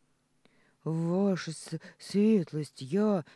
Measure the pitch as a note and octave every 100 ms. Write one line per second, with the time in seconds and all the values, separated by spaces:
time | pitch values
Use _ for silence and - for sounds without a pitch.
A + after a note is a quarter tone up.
0 | _ _ _ _ _ _ _ _ D#3 D#3+
1 | E3 F3+ G3+ F3+ - D#3 - D#3+ - -
2 | - F#3+ G#3+ G#3+ D#3+ D3+ D3 - C3 F#3
3 | G#3+ G3 C#3+